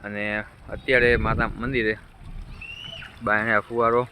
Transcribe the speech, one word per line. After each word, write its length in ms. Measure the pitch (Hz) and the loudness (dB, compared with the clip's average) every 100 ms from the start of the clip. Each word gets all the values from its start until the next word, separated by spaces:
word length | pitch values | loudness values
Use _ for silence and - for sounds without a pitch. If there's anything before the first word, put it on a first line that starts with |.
અને 400 | 104 104 104 107 107 - - | -8 -6 -4 -4 -6 -14 -14
અત્યારે 460 | 110 - 127 120 120 | -10 2 4 6 4
માતા 320 | 110 110 117 | 2 2 0
મંદિરે 500 | 110 120 131 110 110 - - - - - - - - - - - - | -2 -2 0 0 -2 -8 -20 -14 -14 -12 -14 -14 -14 -14 -14 -16 -8
બાયણે 360 | 113 107 110 107 | 0 0 4 2
ફુવારો 440 | - 117 113 120 123 | 2 0 4 4 0